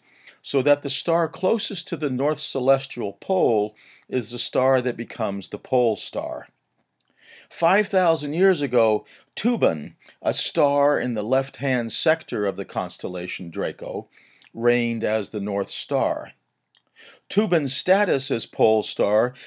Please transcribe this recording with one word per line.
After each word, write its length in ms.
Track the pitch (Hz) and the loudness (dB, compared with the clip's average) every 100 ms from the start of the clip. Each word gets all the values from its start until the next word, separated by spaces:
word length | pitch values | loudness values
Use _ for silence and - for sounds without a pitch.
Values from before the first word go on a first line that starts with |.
| _ _ - - | _ _ -20 -18
so 220 | - 143 | -4 0
that 200 | 131 143 | 4 2
the 80 | 143 | 0
star 380 | - - 170 165 | -4 0 0 0
closest 600 | - 185 220 - 202 - | -2 -2 0 -2 -6 -6
to 80 | 151 | -4
the 140 | 147 | -4
north 300 | 127 143 147 | -2 -2 -2
celestial 720 | - 135 127 135 - - 104 | -4 0 2 2 0 -6 -6
pole 600 | - - 190 147 110 107 - - - - | -6 -2 2 4 4 0 -4 -20 -20 -6
is 220 | 120 110 | -4 -4
the 80 | 120 | -6
star 420 | - 139 131 131 | -4 2 4 4
that 160 | 123 110 | 2 -4
becomes 520 | 117 - 110 98 95 | -8 -6 -4 -4 -8
the 100 | 101 | -12
pole 380 | - 127 120 107 | -2 2 2 0
star. 520 | - 101 - 64 - _ _ _ _ _ _ _ - - - | -4 -6 -6 -8 -12 _ _ _ _ _ _ _ -20 -20 -18
Five 380 | - 170 196 202 | 0 2 4 2
thousand 460 | 190 180 160 143 | 2 2 2 0
years 260 | 156 190 170 | 2 2 2
ago, 420 | 143 123 113 107 - - _ | 2 4 4 2 -2 -20 _
Tuban, 640 | - 233 240 127 78 73 - - - | -4 -2 2 2 0 -6 -16 -20 -8
a 100 | - | -2
star 640 | 120 - - 147 143 143 135 | -2 -2 2 2 4 2 2
in 140 | 123 | -2
the 100 | 113 | -4
left-hand 720 | 104 131 131 - 139 127 117 | 0 0 -2 -4 -2 -2 -2
sector 540 | - 156 160 - 120 104 | -2 0 0 -2 -4 -2
of 100 | 92 | -2
the 80 | |
constellation 840 | 95 117 90 - 104 90 90 - 90 | -6 -6 -6 -6 -8 -6 -8 -8 -10
Draco, 580 | 87 87 78 - 104 110 _ _ _ - | -6 -6 -6 -8 -10 -10 _ _ _ -18
reigned 500 | - 117 120 120 117 | -2 2 2 0 -2
as 260 | 107 110 98 | -2 -2 -2
the 100 | 110 | -6
North 300 | 98 101 95 | -4 -2 -4
Star. 640 | - - 139 107 80 - - _ _ _ _ _ _ - - - | -6 -4 0 0 -2 -8 -18 _ _ _ _ _ _ -20 -20 -4
Tuban's 480 | - 220 165 143 - | 0 2 2 0 -2
status 540 | - 196 202 143 - | 2 2 2 0 0
as 160 | 117 - | -4 -4
pole 360 | - 120 110 | 2 4 4
star 520 | 101 - 104 107 120 131 | 0 0 2 2 2 -2